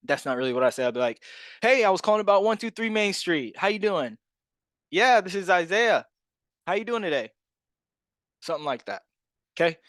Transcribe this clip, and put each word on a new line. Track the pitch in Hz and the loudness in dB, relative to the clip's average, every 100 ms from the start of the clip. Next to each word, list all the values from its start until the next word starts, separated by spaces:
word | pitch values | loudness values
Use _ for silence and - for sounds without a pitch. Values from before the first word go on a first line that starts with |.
That's | - 139 | -2 -4
not | 143 127 | -2 -4
really | 131 | -2
what | 123 | 2
I | 127 | 0
said. | 127 127 | 2 -4
I'd | |
be | 120 | 0
like, | 123 113 - - - - | -4 -4 -16 -20 -20 -4
Hey, | 226 262 | 2 4
I | 214 | 4
was | 185 | 2
calling | - 214 | 2 0
about | 208 202 | 4 4
one | 208 214 | 4 -2
two | 233 | -6
three | - 226 | -6 -4
Main | 220 208 | 0 -2
Street. | 185 - 160 120 - | -2 -2 -2 -2 -4
How | 196 | -2
you | 208 | 0
doing? | 208 185 127 110 _ _ _ _ _ _ _ | -2 -2 -4 -8 _ _ _ _ _ _ _
Yeah, | 165 247 240 | 2 4 4
this | 190 | 2
is | 196 180 | -6 2
Isaiah. | 180 165 196 233 156 - _ _ _ _ _ - | 2 2 2 2 2 -2 _ _ _ _ _ -6
How | |
you | 196 | -4
doing | 226 233 | -4 -4
today? | 196 143 110 _ _ _ _ _ _ _ _ _ _ _ | -2 -4 -4 _ _ _ _ _ _ _ _ _ _ _
Something | - 156 | -8 -6
like | 147 123 | -4 -6
that, | - 98 _ _ _ _ _ | -8 -12 _ _ _ _ _
kay? | - 170 160 | 0 0 0